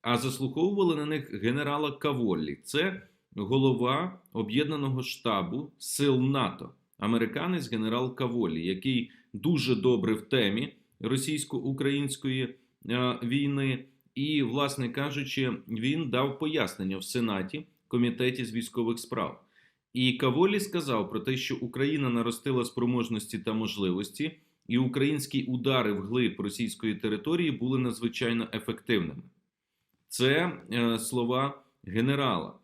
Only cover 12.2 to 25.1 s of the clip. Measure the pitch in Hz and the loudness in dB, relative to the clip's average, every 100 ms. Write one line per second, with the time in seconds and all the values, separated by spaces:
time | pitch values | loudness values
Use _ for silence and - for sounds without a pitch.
12.2 | 135 131 123 - _ _ - 123 123 - | -2 -2 -4 -8 _ _ -4 0 0 0
13.2 | 120 139 143 139 135 131 - _ _ - | 0 2 2 0 0 -2 -6 _ _ -4
14.2 | 143 151 123 131 139 135 123 131 143 147 | 0 2 2 2 0 0 -4 -2 -2 -4
15.2 | 135 - 131 107 - 110 123 156 147 120 | -4 0 0 -2 -6 -2 0 0 0 0
16.2 | 139 135 156 156 98 - 95 95 - 123 | 0 0 -2 0 -2 -2 -4 -4 -4 -2
17.2 | 117 98 92 151 - _ _ 120 120 117 | 0 0 -4 -8 -12 _ _ 2 2 2
18.2 | 127 131 113 113 113 123 117 117 - 117 | 0 0 -4 -4 -4 -2 -2 -2 -4 -4
19.2 | 80 - _ _ _ _ _ 127 127 123 | -4 -6 _ _ _ _ _ 2 2 4
20.2 | 135 127 190 202 196 175 143 113 98 107 | 2 4 4 4 0 -4 0 0 0 -4
21.2 | - 131 - 131 117 127 143 151 135 117 | -2 -2 -4 -6 -6 -2 0 2 0 2
22.2 | 117 117 139 127 123 - 120 123 117 110 | 0 -2 -2 0 0 0 0 0 -2 -4
23.2 | 104 107 113 110 110 104 92 90 101 - | -4 -6 -2 -2 -2 0 0 0 -2 -4
24.2 | 156 - _ _ - 120 127 135 139 | -6 -6 _ _ -2 2 2 2 2